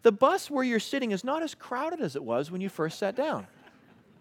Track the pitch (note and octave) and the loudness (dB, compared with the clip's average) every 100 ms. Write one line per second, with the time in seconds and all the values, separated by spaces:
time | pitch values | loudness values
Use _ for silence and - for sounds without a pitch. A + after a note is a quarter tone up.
0 | A3+ G#3 C4+ F#4 - C#4+ B3+ A3+ - C#4 | 4 6 6 4 0 -2 2 0 0 -2
1 | A#3+ G3 B3 D#4 D#4+ - - B3 D#4 E4+ | -2 -2 -2 -2 -4 -8 -8 -4 -4 -2
2 | G3 B2+ A#2 A#2+ D3 F#3 F#3+ - D#3+ - | -4 -4 -2 0 0 -4 -6 -4 -4 -2
3 | G3 B3 D4+ G3 F#2+ - - - - - | -4 -2 -2 -2 -6 -18 -20 -20 -20 -20
4 | _ - | _ -20